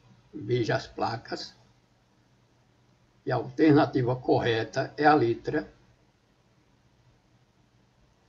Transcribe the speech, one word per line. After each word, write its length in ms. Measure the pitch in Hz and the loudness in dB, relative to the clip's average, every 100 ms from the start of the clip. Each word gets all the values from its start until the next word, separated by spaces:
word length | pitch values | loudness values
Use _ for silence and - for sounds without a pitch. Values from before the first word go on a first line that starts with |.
| _ - _ | _ -20 _
Veja 420 | 101 107 123 110 123 | -14 -4 -2 -2 -4
as 100 | - | -6
placas. 680 | - 107 120 - 175 - - _ _ _ _ _ _ _ _ _ _ _ _ _ _ _ _ | -8 -6 -6 -10 -14 -14 -20 _ _ _ _ _ _ _ _ _ _ _ _ _ _ _ _
E 80 | 123 | -4
a 40 | 123 | -4
alternativa 760 | - - 156 147 151 139 120 | -4 2 6 6 4 0 -2
correta 800 | 127 - 131 117 110 113 131 - - | -2 0 0 2 -2 -2 -6 -6 2
é 80 | 151 | 4
a 80 | |
letra 580 | 147 117 113 - 147 - - _ _ _ _ _ _ _ _ _ _ _ _ _ _ _ _ _ _ _ _ _ _ _ _ | 4 2 -2 -4 -6 -6 -16 _ _ _ _ _ _ _ _ _ _ _ _ _ _ _ _ _ _ _ _ _ _ _ _